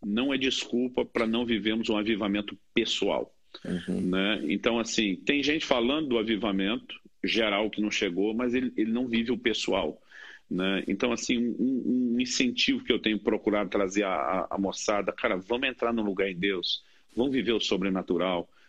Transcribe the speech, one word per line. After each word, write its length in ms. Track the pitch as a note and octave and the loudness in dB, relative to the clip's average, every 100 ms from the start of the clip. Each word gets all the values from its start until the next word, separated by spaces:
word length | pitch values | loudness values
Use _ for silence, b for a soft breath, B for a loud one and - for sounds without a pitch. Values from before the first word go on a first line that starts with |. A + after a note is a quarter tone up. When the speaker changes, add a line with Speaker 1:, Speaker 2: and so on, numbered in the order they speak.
Speaker 1:
não 300 | G#2 G#2+ C#3 | -2 0 0
é 20 | C3+ | 0
desculpa 640 | C3 B2 - B2 B2+ B2 | 0 -2 -2 -2 0 -2
pra 220 | A#2+ A#2 A2+ | -2 0 0
não 200 | A2+ A#2+ | 0 0
vivermos 420 | A2 G#2+ A2+ A2+ | 0 0 0 0
um 80 | G#2+ | 0
avivamento 640 | G#2+ G#2 G#2 G2+ G#2 - _ | 0 0 0 0 -2 -10 _
pessoal." 580 | - A2 - G2 C#2 - _ _ - | -2 0 0 2 0 -2 _ _ -16
Speaker 2:
Uhum. 360 | - F2+ F2+ F#2 F#2 | -6 -6 -2 -2 0
Speaker 1:
Né? 300 | F#2 G2 G#2+ - | 2 2 0 0
Então, 300 | G2+ B2 A#2 | 0 2 0
assim, 380 | A2+ - G#2 F2+ | 0 0 0 0
tem 260 | - C#3+ | 0 2
gente 220 | C#3 D#3+ | 2 0
falando 440 | - B2+ A#2+ D3+ D3 | 0 0 2 0 0
do 100 | A#2 | 0
avivamento 800 | A2 G#2 G#2+ G2 G2 B2+ - - - - | 2 0 0 0 0 -2 -8 -18 -18 -6
geral 480 | - G#2+ A2 G2+ A2 | -2 0 2 2 0
que 100 | - | 0
não 100 | G#2+ | -2
chegou, 440 | - G2+ F2 G#2 | 0 -2 0 0
mas 180 | A2+ B2 | 0 0
ele, 180 | B2+ B2+ - | 0 -2 0
ele 140 | A2 | 0
não 140 | A#2 B2+ | 0 0
vive 240 | A#2 A2+ | 0 0
o 80 | A2+ | 0
pessoal, 600 | A2+ G#2+ - F#2+ D#2 - B B B B - | 0 -2 0 0 0 -6 B B B B -6
né? 320 | F2+ F#2+ G2 - | -2 0 0 -2
Então, 240 | G2 B2 | -2 0
assim, 240 | A2+ - A#2+ | -2 -2 0
um, 160 | A#2+ - | 0 0
um, 560 | B2 C3 - B2+ B2 | 0 0 0 2 2
um 60 | A#2+ | 0
incentivo 640 | B2 - B2+ A#2 - C3 | 0 0 0 2 2 0
que 80 | - | 2
eu 60 | A2+ | 2
tenho 200 | A2 G#2+ | 2 2
procurado 500 | A#2+ G#2+ G#2+ G#2 G2 | 2 2 2 2 2
trazer 340 | G#2 F#2+ G2 | 0 0 2
à, 80 | G2 | 2
à, 320 | F2 C2 F#2 - | 2 2 0 -2
à 40 | G2 | 0
moçada, 540 | G2 - - G#2 F2+ | -2 -2 0 0 0
cara, 240 | - A#2 F#2 | -2 0 -2
vamos 320 | F#2+ A#2+ C3+ | -2 -2 -2
entrar 240 | A#2+ A#2+ | -2 0
no 100 | A#2 | 0
lugar 260 | G#2 F#2+ G2 | 0 0 -2
em 60 | F2 | 0
Deus, 460 | G2 F#2 - - b b b | 0 0 -2 -4 b b b
vamos 180 | - C3+ | -2 0
viver 200 | C3 G2+ | 2 2
o 80 | G#2+ | 0
sobrenatural, 880 | - G2 G2 F#2+ F2 F2 F2+ F2 - b | 0 0 0 0 0 0 2 0 -4 b